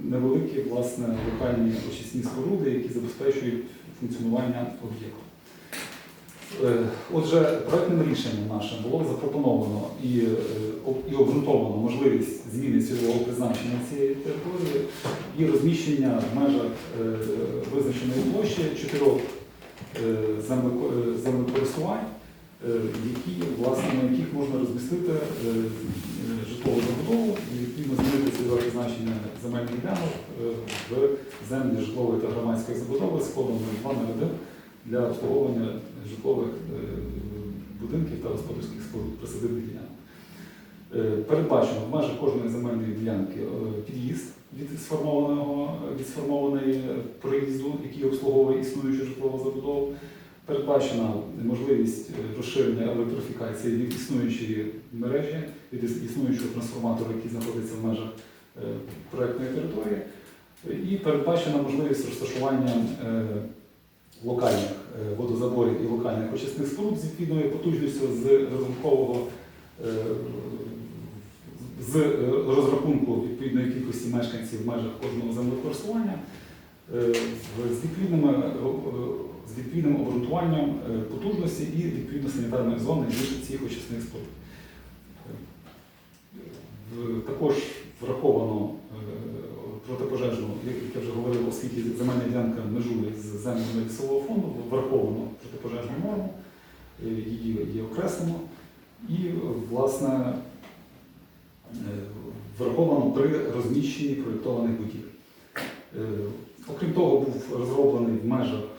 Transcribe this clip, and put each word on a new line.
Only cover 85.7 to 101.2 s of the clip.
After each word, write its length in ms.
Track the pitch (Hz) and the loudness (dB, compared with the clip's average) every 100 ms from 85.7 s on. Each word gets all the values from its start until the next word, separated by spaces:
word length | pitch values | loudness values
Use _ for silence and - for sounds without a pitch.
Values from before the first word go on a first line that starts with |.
| - - - - - - - 85 - - 107 104 117 | -20 -20 -20 -20 -20 -20 -18 -16 -16 -16 -16 -12 -8
В-, 260 | 117 113 | -4 -4
також 320 | - - - 135 - - - - | -4 0 2 2 0 -10 -14 -10
враховано, 680 | 117 101 - 208 110 107 101 - - | -4 2 6 6 4 0 -2 -4 -12
е, 60 | 110 104 - 113 - - - - - - | -12 -10 -8 -8 -8 -10 -10 -12 -12 -8
протипожежну, 600 | 127 139 127 127 113 107 107 120 | -4 -2 0 0 0 -4 -4 -4
як 80 | 123 - 123 | -6 -6 -6
я 60 | |
вже 100 | 117 | -4
говорив, 380 | 113 123 120 113 | -2 0 2 0
оскільки 320 | - - 120 113 - | -2 -4 -2 -2 0
земельна 260 | 123 120 113 | 2 2 2
ділянка 320 | 120 113 110 104 | 2 2 0 -2
межує 380 | 120 120 110 104 - | 0 0 0 -2 -4
з 40 | 104 | -6
землями 600 | 101 123 113 113 113 - | -6 -2 -2 0 -2 -2
лісового 360 | - - - - | -4 0 0 2
фонду, 260 | 208 160 120 117 | 0 0 -4 -2
враховано 580 | 131 - - 107 104 - - | 0 2 2 2 0 -4 -8
протипожежну 500 | - - 120 117 120 139 196 | -14 -10 -6 -6 -6 -4 -2
норму, 280 | 202 185 - - - - - - - 113 | -2 -4 -8 -16 -20 -20 -20 -20 -10 -4
е, 40 | |
її 480 | 110 110 113 113 107 98 107 | -4 -4 -4 -2 -2 -2 -4
є 80 | |
окреслено. 520 | 113 - 185 - 165 - - - - - - - 226 | -4 -2 -2 0 -2 -2 -6 -14 -20 -20 -20 -16 -4
І, 40 | 165 175 170 - 113 113 | -2 0 0 -2 -4 -2
власне, 600 | 120 135 - 139 131 123 - - - - - - - - - | 2 2 2 2 2 2 -2 -6 -16 -20 -20 -20 -20 -20 -20